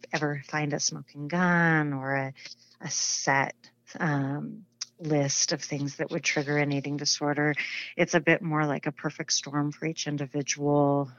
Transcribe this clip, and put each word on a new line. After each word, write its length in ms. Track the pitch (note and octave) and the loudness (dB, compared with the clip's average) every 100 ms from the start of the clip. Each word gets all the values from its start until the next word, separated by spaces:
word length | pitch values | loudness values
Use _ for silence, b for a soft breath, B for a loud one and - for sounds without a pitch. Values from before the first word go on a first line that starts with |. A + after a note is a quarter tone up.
| - | -4
ever 300 | - D3 D3 - | -2 -2 -4 -4
find 240 | D3+ D3 | -4 -2
a 80 | C#3+ | -2
smoking 480 | - D3+ C#3 C#3+ D3 | -2 -4 -12 -10 -4
gun 640 | F3 F3+ F3 E3+ D#3+ D3 | 0 4 4 6 4 2
or 220 | C#3 C3+ C#3 | -2 -2 -2
a, 180 | C3+ C3+ B B B B | -2 -6 B B B B
a 80 | - | -6
set, 640 | - - - - C#3 - - - _ - - | -2 -2 0 2 4 2 -2 -18 _ -16 -4
um, 640 | E3 C#3+ C3+ C#3+ D3+ - - - - - | 0 0 0 -4 -6 -12 -16 -14 -14 -8
list 540 | D#3+ D3 C#3 - - | 0 2 2 2 0
of 100 | D3 | -2
things 340 | - C#3+ C#3+ C#3 | -4 -4 -4 -4
that 140 | D#3 | -4
would 140 | E3 | -2
trigger 340 | - - C#3 D3 | -2 0 0 2
an 140 | C#3+ | 2
eating 240 | C#3 C#3+ C#3+ | 0 -2 -2
disorder. 560 | C#3+ - D3 C#3+ D3+ D3 B B B B | 0 0 0 2 2 0 B B B B
It's 180 | F3 | 2
a 60 | F3 | 4
bit 220 | D#3 E3 | 4 2
more 240 | E3+ D3+ D3+ | 2 0 2
like 200 | C#3 - | 0 -4
a 60 | |
perfect 400 | - D#3 - D#3+ | -4 -6 -6 -2
storm 400 | - - D3 D3 | -2 -2 -2 -2
for 140 | D3 D#3+ | -2 -6
each 200 | D#3+ - | -6 -4
individual, 1000 | D3 C#3 D3 C#3 - C#3+ D3 C#3+ C#3+ C#3 | -4 -4 -4 -4 -2 2 6 6 4 0